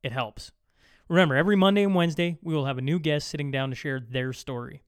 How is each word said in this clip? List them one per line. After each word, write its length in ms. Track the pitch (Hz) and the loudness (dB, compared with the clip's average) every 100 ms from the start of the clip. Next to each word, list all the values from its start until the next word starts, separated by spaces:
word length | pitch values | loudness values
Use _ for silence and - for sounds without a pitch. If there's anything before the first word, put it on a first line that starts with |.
it 80 | 131 | -6
helps. 400 | 123 113 - - _ _ _ _ _ _ | -6 -6 -10 -20 _ _ _ _ _ _
Remember, 280 | 170 170 135 | 4 4 4
every 180 | 175 | 4
Monday 300 | 202 190 202 | 6 6 4
and 100 | 202 | 4
Wednesday, 440 | 185 170 151 175 165 | 2 2 0 -2 -4
we 120 | 170 | -4
will 120 | 156 139 | -2 -2
have 100 | 127 | -2
a 60 | |
new 160 | 131 170 | -2 0
guest 300 | 156 147 - | 0 -2 -4
sitting 240 | 135 143 | -6 -4
down 180 | 135 135 | -4 -4
to 60 | 123 | -6
share 240 | 139 131 | -6 -6
their 320 | 120 127 127 | -6 -4 -4
story. 500 | 127 - 123 120 139 | -6 -10 -10 -10 -16